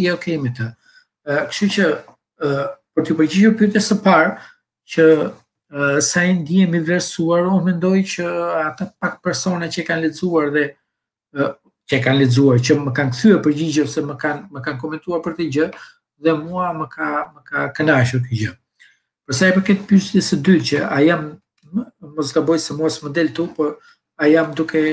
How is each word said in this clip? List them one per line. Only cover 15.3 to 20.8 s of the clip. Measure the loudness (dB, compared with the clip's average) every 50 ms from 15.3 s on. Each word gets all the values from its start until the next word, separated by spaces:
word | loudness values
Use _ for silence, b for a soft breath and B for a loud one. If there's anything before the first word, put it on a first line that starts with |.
| -6
këtë | -6 -6 -4 0
gjë, | 0 0 -2 B B B B B B B _ _ _ 0
dhe | 0 0 0
mua | -2 -6 -6 -4 -4 -4 -4
më | -6 -8 -10 -10
ka, | -8 -8 -6 -4 -4 -6 -8 -12
më | -20 _ -10
ka | -6 -6 -6 -6 -4
kënaqur | -2 0 2 4 4 2 2 0 -2 -4
kjo | -2 -4 -4 -4
gjë. | -4 -6 _ _ _ _ _ b b b b b b _ _ _ -6
Për | -2
sa | 2 2 4
i | 2
përket | 2 2 2 0 0 2
pyetjes | 4 4 4 4 4 0 0 0 0 -2
së | 0 4
dytë, | 4 4 4 4 0
që | -2 -2